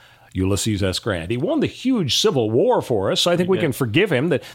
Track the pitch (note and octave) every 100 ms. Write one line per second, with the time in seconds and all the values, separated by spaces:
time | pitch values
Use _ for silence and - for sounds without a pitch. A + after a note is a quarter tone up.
0 | - - - F#2 F#2 G2+ A2+ G2+ G2 F2+
1 | - F2+ E2 A#2 E3+ D#4 F3 - B3+ B3+
2 | D3 - G#3+ D3 A2 A#2 A3 A3 - A2+
3 | G2 F3+ F3 F3 F3+ F#3 D#3+ - B2 A2+
4 | G3+ C3 D#3+ - -